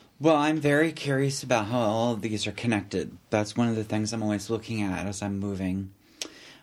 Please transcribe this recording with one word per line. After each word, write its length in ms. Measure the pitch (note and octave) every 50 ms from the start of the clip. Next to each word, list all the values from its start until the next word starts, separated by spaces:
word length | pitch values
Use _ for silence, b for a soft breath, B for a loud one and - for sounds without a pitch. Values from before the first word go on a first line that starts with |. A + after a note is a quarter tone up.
| B B B -
Well, 180 | C3+ D#3+ D#3+
I'm 220 | D3 D3 D#3 D#3 D#3
very 340 | C#3 D3 C#3+ D3 D#3 E3
curious 500 | D#3 - - C#3+ C#3 C3 C#3 C#3 C#3 -
about 240 | - B2+ B2 A2+ G#2
how 120 | G2+ A#2+ B2
all 320 | A#2 G#2 G#2+ A2+ A#2 A#2+
of 100 | A#2 G#2
these 240 | F#2+ A2 G#2+ G2+ -
are 60 | G#2
connected. 640 | G2 - - A#2+ A2+ G#2 F#2+ - - F#2 D2+ - - - _ -
That's 260 | - G#2+ G#2 - -
one 120 | A#2+ A#2+ A#2
of 80 | A2+
the 80 | A2 G#2+
things 280 | A2 A2 G#2+ G#2+ G#2+
I'm 100 | A#2 A2+
always 260 | A2 G#2+ G#2 G2+ G2 -
looking 320 | A2+ G#2+ A2 - A#2 A2
at 240 | G2+ F#2+ F#2 E2 F2
as 160 | G2+ G2 -
I'm 160 | G#2+ G2+ G2+ G2
moving. 520 | G2+ G2+ G2 F#2 F#2+ F#2 F#2 F#2+ G2 F#2+ - B B B B B B B B B B B B B